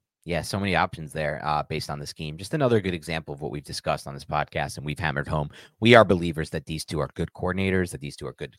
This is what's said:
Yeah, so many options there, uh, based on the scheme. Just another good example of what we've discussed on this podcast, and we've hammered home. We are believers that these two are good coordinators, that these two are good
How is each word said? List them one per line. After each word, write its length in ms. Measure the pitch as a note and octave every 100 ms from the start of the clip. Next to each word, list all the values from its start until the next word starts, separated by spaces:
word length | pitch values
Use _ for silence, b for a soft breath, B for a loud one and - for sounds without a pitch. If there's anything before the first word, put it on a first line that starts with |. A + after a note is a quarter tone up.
| _ _
Yeah, 180 | D#2+ E2
so 180 | - G2+
many 160 | G2+ E2+
options 360 | F#2 - D2+
there, 320 | D#2 D2+ D2
uh, 200 | D2+ D2+
based 260 | C#2+ D#2 -
on 80 | C#2+
the 80 | C#2+
scheme. 300 | - D#2 D#2
Just 160 | F#2+
another 260 | D#3+ C3 A2+
good 140 | F#2+
example 400 | F2 D2+ D#2+ D2+
of 60 | C#2+
what 100 | D2
we've 140 | C#2+
discussed 420 | C#2+ D2+ D#2+ D2 C#2+
on 80 |
this 100 | C#2
podcast, 520 | - D2+ C#2+ - C#2+ -
and 100 | D2
we've 140 | D2
hammered 260 | D#2+ C#2 C#2+
home. 240 | D2+ D2 B B -
We 160 | A2+ A#2+
are 80 |
believers 440 | G2+ F#2 F2 D#2 D2+
that 140 | E2
these 200 | - D#2
two 160 | - D2+
are 100 | C#2 -
good 160 | E2
coordinators, 580 | - F2+ F#2 F#2+ F#2 F2+
that 100 | -
these 140 | C#2+
two 140 | - C#2
are 40 |
good 200 | - C#2+